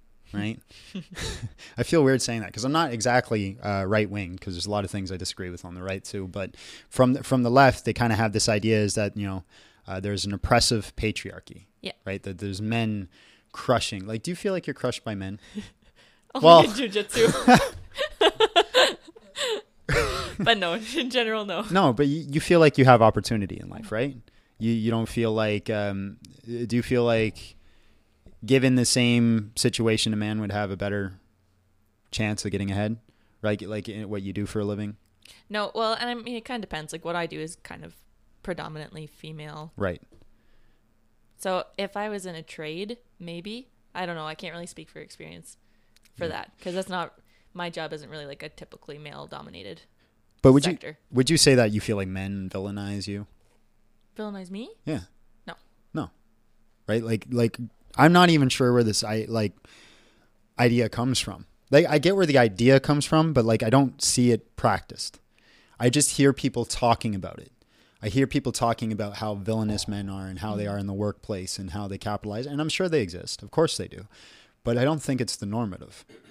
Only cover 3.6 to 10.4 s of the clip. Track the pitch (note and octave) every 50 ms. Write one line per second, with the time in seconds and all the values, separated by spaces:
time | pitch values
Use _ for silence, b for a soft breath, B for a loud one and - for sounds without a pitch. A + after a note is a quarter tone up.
3.6 | - G#2 G2+ G2 F#2+ F#2 G#2+ G#2+ G#2+ F#2 G2+ G#2 G2 F2 F#2 F#2+ - G2 F2+ F2
4.6 | F2 G2+ G#2 G#2 G2 G2 - G2+ F#2+ F#2+ F#2+ E2+ F#2 - - - F#2+ F2+ F2+ E2+
5.6 | - F2+ F2+ F2+ F2+ F#2+ F#2+ G2 - - - G2+ F#2+ F#2 E2 G2+ F#2+ F2 B B
6.6 | B B B B B B - - C3 B2 C3 - - - C3+ B2+ A#2+ A#2 A#2+ C3+
7.6 | C#3 C3 A#2+ - - A#2+ G#2+ - A#2+ A#2 G#2+ G2 A2+ A2 G2+ A2 - - G#2+ G#2
8.6 | G#2 A2 A2 G#2+ G#2 G2+ - A2 G#2 G2+ - G#2 G2+ G2 F#2+ F#2 F2+ b b b
9.6 | b b b b b - F#2+ F#2+ F#2+ G2+ G2+ F#2+ - G2+ G2+ F#2+